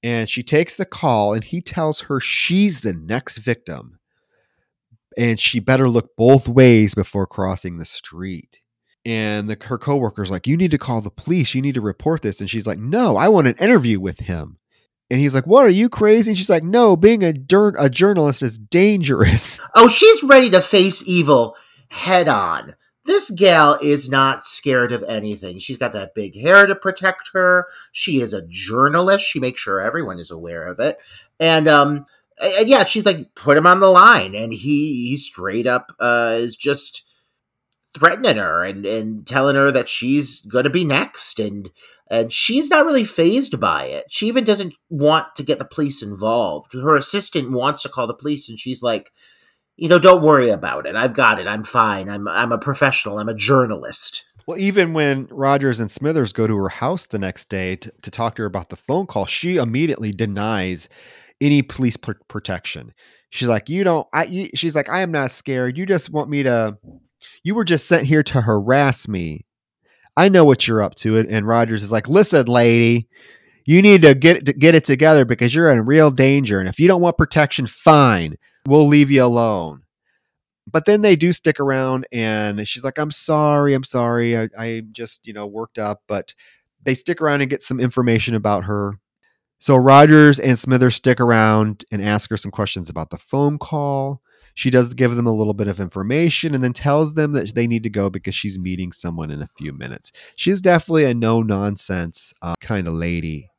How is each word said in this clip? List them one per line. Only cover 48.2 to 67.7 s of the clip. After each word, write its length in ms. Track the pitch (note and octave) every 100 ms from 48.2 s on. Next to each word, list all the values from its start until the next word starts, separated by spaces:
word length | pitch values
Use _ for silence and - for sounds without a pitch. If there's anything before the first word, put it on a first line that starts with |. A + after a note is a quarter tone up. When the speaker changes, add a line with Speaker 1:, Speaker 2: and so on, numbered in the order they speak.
| D3 D3 -
Speaker 2:
and 100 | A2
she's 240 | B2+ B2+
like, 300 | A#2+ A2 - _ _ _ _ _ _ _
"You 120 | E3
know, 100 | F3
don't 240 | F3+ F#3
worry 260 | D#3 D3 A#2+
about 360 | G2 E2 C2+ -
it. 100 | G#2
I've 160 | B2+
got 240 | A#2 A#2+ A2
it. 80 | F#2
I'm 180 | G#2+
fine. 440 | G#2+ A#2+ A2 G2 F#2+
I'm, 180 | G2+ G2+
I'm 240 | E2+ A#2+
a 60 | A#2
professional. 600 | C#3+ C3+ C#3 C3 G#2+ G#2
I'm 100 | G#2+
a 60 |
journalist." 880 | A2 G#2 C3+ A#2+ F#2+ - - - - _ _ -
Speaker 1:
Well, 120 | F3
even 340 | G3 G3 E3+
when 340 | D#3+ D3 C3+ C3
Rogers 480 | C3+ C3+ C#3 C#3 A#2
and 120 | A2
Smithers 420 | - D3 D#3+ A#2+
go 140 | - A2
to 100 | G#2
her 120 | F#2+
house 380 | - B2 F3+ -
the 120 | G#2+
next 300 | F#2+ - -
day 280 | F#2+ F#2 F#2
to, 160 | - _
to 80 | -
talk 240 | - A2+ -
to 60 |
her 40 | G#2+
about 240 | F#2 E2+
the 60 | -
phone 300 | - D#3 G3
call, 180 | G#2+ F#2+
she 300 | - E3+ F3+
immediately 560 | A#2+ A#2+ D#3+ - A2
denies 760 | G2+ A2+ G2+ G#2+ G#2+ F#2 F2+ - _ - _ _ _
any 200 | C#3+ D3
police 340 | C3+ - B2+ -
pr-, 160 | - G#2 _
protection. 640 | G#2+ - F2+ - - A#1 _ _ _ _
She's 180 | - B2
like, 200 | A2+ -
"You 160 | E3+
don't," 220 | F#3+ D#3+ -
I, 100 | D3
you, 240 | E3 F#3 F#3+
she's 200 | - E3 D3+
like, 120 | -
"I 120 | F3+
am 120 | F#3
not 180 | D#3 C3
scared. 460 | - - C3 B2 C3
You 60 | F#3+
just 240 | F3+ -
want 180 | D3+ C#3+
me 140 | C#3+
to, 340 | C3 A#2+ A2 G#2 - - _ _ - _
you 120 | E3
were 100 | G#3+
just 220 | F#3